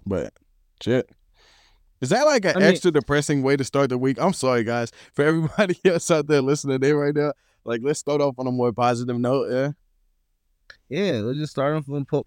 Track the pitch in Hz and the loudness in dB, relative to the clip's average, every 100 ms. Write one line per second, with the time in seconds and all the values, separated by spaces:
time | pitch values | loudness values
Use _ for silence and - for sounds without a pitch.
0 | - 95 57 - _ _ _ - - 123 | -4 -4 -6 -10 _ _ _ -8 -2 -2
1 | - _ _ _ _ _ _ _ _ _ | -2 _ _ _ _ _ _ _ _ _
2 | 127 208 302 277 190 156 156 180 180 151 | -2 2 2 2 2 4 4 4 2 2
3 | - 147 147 147 135 139 131 139 139 127 | 2 0 0 0 2 0 0 0 0 0
4 | 131 131 165 180 131 123 110 117 117 - | 0 0 0 0 0 0 0 -2 -4 -10
5 | - - 147 165 160 - 196 175 185 170 | -8 0 0 2 0 0 -2 0 0 0
6 | - 160 143 147 131 147 139 131 135 151 | 2 0 2 2 2 0 -2 0 2 2
7 | 143 147 147 - _ _ - 117 131 151 | 0 0 -2 -4 _ _ -6 -4 -2 -4
8 | - 147 143 127 127 127 123 110 123 120 | -2 0 0 -2 -4 0 0 2 0 0
9 | 123 120 120 135 117 123 135 147 _ _ | -2 -2 0 0 0 -2 -2 -6 _ _
10 | _ _ _ _ _ _ - - - 147 | _ _ _ _ _ _ -20 -20 -10 -4
11 | 202 127 107 139 151 - 139 156 139 143 | -2 -2 -4 -4 -6 -2 -2 -2 -4 -8
12 | 139 143 | -4 -4